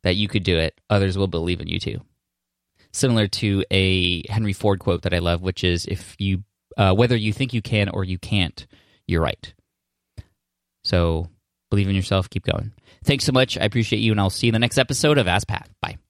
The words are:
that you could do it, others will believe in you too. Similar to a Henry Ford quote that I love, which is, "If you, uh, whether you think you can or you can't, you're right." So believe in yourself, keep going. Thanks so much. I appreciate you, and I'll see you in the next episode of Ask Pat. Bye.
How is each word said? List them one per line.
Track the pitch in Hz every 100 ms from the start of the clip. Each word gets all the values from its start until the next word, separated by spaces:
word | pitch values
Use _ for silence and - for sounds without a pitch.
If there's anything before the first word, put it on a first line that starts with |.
that | 98 92
you | 104
could | 104
do | 92 85
it, | 80 _ _
others | 104 98 95
will | 95
believe | 82 85 87
in | 82
you | 85
too. | - - - _ _ _ _ _ _ _ _
Similar | - 131 113 104
to | - 107 98 -
a | 98 95 92 90 87 -
Henry | 104 107
Ford | 95 107 98
quote | - 85
that | 92
I | 87
love, | 85 85
which | 92 -
is, | 90 87 -
"If | 92 - -
you, | 98 92 - _ _ -
uh, | 98 95
whether | 120 120
you | 107
think | 104 131
you | 120
can | - 110 101
or | -
you | 92 90
can't, | - 104 85 - - _ _ _ -
you're | 85
right." | 73 - - _ _ _ _ _ _ - - _ _ _ _ _
So | - 90 85 80 85 _ _ _ _
believe | 101 98
in | 98
yourself, | 92 95 92
keep | - -
going. | - 110 - _ _
Thanks | - 143 -
so |
much. | 127 127 -
I | 104
appreciate | 120 113 110
you, | 110
and | 104
I'll | 95
see | - 120
you |
in |
the | 110
next | 120 -
episode | 131 127 151 147
of | 92
Ask | 92 -
Pat. | 101 - _
Bye. | - -